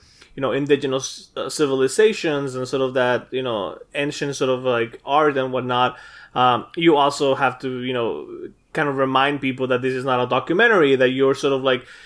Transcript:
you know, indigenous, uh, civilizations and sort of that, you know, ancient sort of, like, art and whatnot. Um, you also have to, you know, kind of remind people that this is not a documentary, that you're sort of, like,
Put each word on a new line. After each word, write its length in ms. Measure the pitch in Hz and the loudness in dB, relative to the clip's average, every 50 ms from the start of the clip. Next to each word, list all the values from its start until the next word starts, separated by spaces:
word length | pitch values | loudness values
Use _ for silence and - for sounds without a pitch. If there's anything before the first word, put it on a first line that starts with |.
| _ _ _ _ - - _ | _ _ _ _ -20 -18 _
you 60 | - | -4
know, 100 | 135 123 | -4 -2
indigenous, 760 | 110 135 147 139 147 131 143 135 131 135 131 - - - - - _ - | -2 -2 2 2 2 2 2 0 -2 -4 -4 -6 -12 -16 -20 -14 _ -8
uh, 120 | - 131 | -8 -6
civilizations 1080 | - - 156 139 135 135 131 135 - - 214 220 208 - - 165 147 143 143 135 127 | -2 -2 0 0 2 2 0 2 2 4 2 2 2 0 -4 -4 -4 -4 -4 -6 -6
and 120 | 127 127 123 | -8 -6 -4
sort 140 | - 135 | -2 -2
of 120 | 135 131 127 | -2 -2 0
that, 320 | 135 123 123 123 117 - - | 0 0 2 0 -2 -4 -6
you 120 | - 127 131 | -6 -6 -4
know, 340 | 127 117 107 95 80 - - - - - | -4 -4 -4 -4 -6 -8 -12 -16 -10 -6
ancient 420 | 147 143 147 147 - 151 143 139 | -4 -4 -4 -4 -6 -6 -6 -4
sort 140 | - 143 131 | -2 -2 0
of, 140 | 131 123 127 | 0 0 0
like, 360 | 131 123 117 117 117 - - - | 0 0 0 -2 -4 -6 -10 -6
art 320 | - 139 151 156 151 139 135 | -2 2 2 2 2 2 0
and 160 | 131 131 127 | -2 -2 -4
whatnot. 440 | 127 123 127 123 123 127 123 - - - - - - - - - | -4 -4 -2 0 2 0 0 -2 -4 -14 -20 -20 -20 -20 -6 0
Um, 320 | - 127 127 120 117 110 - - | 2 4 4 4 2 -2 -6 -6
you 200 | 175 170 165 156 | 0 4 4 6
also 400 | 143 143 143 139 - 147 139 131 | 6 4 2 2 0 0 0 2
have 240 | 135 143 131 120 - | 2 0 0 0 -2
to, 240 | - 131 127 123 123 | -6 -8 -6 -6 -6
you 100 | 127 127 | -4 -2
know, 340 | 123 117 107 82 73 67 - - 78 85 - - _ _ _ | -2 -2 -2 -4 -6 -8 -12 -14 -14 -14 -16 -18 _ _ _
kind 180 | - 160 156 147 | -4 -2 -2 0
of 80 | 135 135 | 0 0
remind 420 | 135 135 131 131 135 143 143 143 | 0 2 2 2 2 2 0 -2
people 280 | 143 135 127 127 131 127 | -4 -4 -4 -4 -2 0
that 160 | 127 123 127 | 0 0 0
this 100 | 131 131 | -2 -4
is 100 | 131 127 | -4 -2
not 200 | 135 127 123 123 | -2 0 0 0
a 40 | 120 | 0
documentary, 680 | 147 160 - - 165 190 233 240 220 190 156 139 135 | 0 0 0 0 2 2 4 4 6 6 4 4 4
that 140 | 127 131 127 | 4 4 2
you're 260 | 131 131 135 135 135 | 2 2 2 2 2
sort 180 | - - 143 139 | 2 0 0 0
of, 80 | 135 131 | 0 0
like, 220 | 135 131 123 127 - - - - | 0 0 0 -2 -8 -20 -20 -20